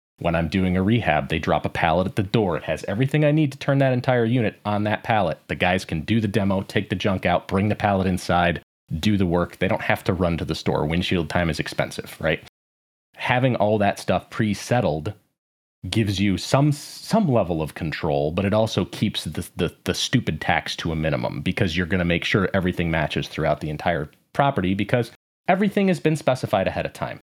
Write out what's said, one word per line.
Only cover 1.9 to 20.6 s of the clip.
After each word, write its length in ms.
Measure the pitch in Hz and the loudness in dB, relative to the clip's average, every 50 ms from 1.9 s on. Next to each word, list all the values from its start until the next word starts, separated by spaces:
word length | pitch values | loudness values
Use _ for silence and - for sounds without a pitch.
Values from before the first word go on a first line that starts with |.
| 80 85 92 | 2 2 2
at 80 | 95 - | 0 -2
the 60 | - 107 | -2 -2
door. 340 | 95 - 120 107 92 82 | 0 2 2 2 2 0
It 60 | 73 - | -2 -2
has 200 | - 80 76 - | -4 -4 -4 -4
everything 380 | - 101 104 135 135 - 151 151 | -4 -2 0 0 0 2 2 2
I 80 | 147 147 | 4 4
need 180 | 156 156 139 - | 2 2 0 -2
to 60 | - | -4
turn 200 | - - 139 139 | -2 0 2 2
that 160 | 139 135 127 | 2 2 2
entire 300 | 123 127 - 127 123 117 | 2 0 2 2 2 2
unit 340 | 113 123 131 113 101 - - - | 2 2 2 2 0 -2 -4 -4
on 200 | 104 104 101 104 | -2 0 0 0
that 180 | 107 107 - - | 0 0 -2 0
pallet. 360 | - 117 107 98 82 76 - _ - | 2 2 4 2 2 0 -4 _ -8
The 80 | 82 | -2
guys 280 | 78 - 87 90 - - | 0 2 4 4 2 0
can 180 | - 90 80 73 | -2 -4 -4 0
do 180 | - 107 117 | 2 2 2
the 80 | 104 104 | 2 2
demo, 340 | 95 110 98 98 95 98 98 | 0 2 2 2 2 0 -2
take 280 | - - 110 101 - | -2 -2 -2 -2 -2
the 60 | - | -4
junk 300 | 92 - 110 95 92 - | -2 0 0 0 0 2
out, 220 | 95 87 82 - - | 2 2 2 0 0
bring 220 | 95 98 98 107 | 0 0 2 2
the 40 | 107 | 0
pallet 320 | - - 104 101 95 92 | 0 2 2 2 2 2
inside, 560 | 92 92 90 - - 87 85 87 87 80 71 - _ _ _ _ _ - 82 | 2 0 0 0 0 2 2 2 2 0 -2 -6 _ _ _ _ _ -8 -2
do 160 | - 107 107 | 0 2 2
the 100 | 95 95 | 2 2
work. 320 | 87 82 87 87 - - - | 2 2 2 0 -2 -2 -4
They 80 | 90 | -2
don't 160 | 95 - - - | -2 -2 -2 0
have 220 | - 110 - - | -2 -2 0 0
to 80 | - 98 | -2 0
run 240 | 85 90 85 85 | 2 2 0 0
to 80 | 80 82 | -2 -2
the 100 | 80 80 | -4 -6
store. 320 | - - - 87 73 73 | -4 -2 -2 0 0 0
Windshield 420 | 73 82 87 90 - 95 90 80 76 | 0 0 0 0 0 0 -2 -2 0
time 220 | - 90 87 82 | 0 0 0 0
is 80 | 76 - | -2 -2
expensive, 580 | 78 - - - 67 65 - - - - - - | -6 -6 -4 -4 -4 -4 -6 -10 -12 -12 -12 -6
right? 200 | - 80 78 - - - - _ _ _ _ _ _ _ _ _ _ _ _ | -2 -2 -2 -2 -4 -12 -20 _ _ _ _ _ _ _ _ _ _ _ _
Having 400 | - - - 127 127 123 131 120 | -8 -2 0 2 2 2 2 2
all 220 | - 101 107 107 107 | 2 2 2 2 2
that 200 | 101 101 - - | 2 2 0 -2
stuff 320 | - - 95 90 - - | -2 0 0 0 -2 -4
pre-settled 840 | - - 117 107 101 - - - 120 123 113 87 76 78 76 101 101 - _ _ _ _ _ _ _ _ _ _ _ _ - 95 | -4 -2 -2 -2 -2 -4 -2 -2 0 0 2 0 0 -2 -4 -8 -10 -10 _ _ _ _ _ _ _ _ _ _ _ _ -10 -4
gives 300 | - 110 113 98 101 92 | 0 0 0 0 0 0
you 180 | 101 104 95 87 | 0 0 0 0
some, 320 | - - - 131 143 151 | 0 2 2 4 4 2
some 560 | 143 147 - - - - - - - 220 220 | 2 0 -6 -12 -16 -16 -6 0 0 2 2
level 340 | 156 127 113 98 82 90 80 | 2 2 2 0 0 -2 -2
of 140 | 78 73 - | -2 -4 -6
control, 560 | - 85 80 71 - - 82 71 71 73 78 | -6 -6 -6 -6 -4 -2 -2 0 0 0 -2
but 140 | 82 95 98 | -2 -2 0
it 100 | 101 98 | 0 2
also 300 | 107 113 107 - - 92 | 2 0 0 0 -2 -2
keeps 400 | - - - - 104 - - - | -2 -4 -4 -4 -2 -2 -4 -8
the, 240 | 87 78 - 85 - - | -8 -8 -8 -10 -10 -4
the, 180 | - 90 80 - - _ | -4 -4 -4 -4 -4 _
the 100 | - - | -4 -4
stupid 460 | - - - - 123 98 - 82 78 | -2 -2 0 0 0 0 0 -4 -2
tax 360 | - - 87 80 | -2 0 0 0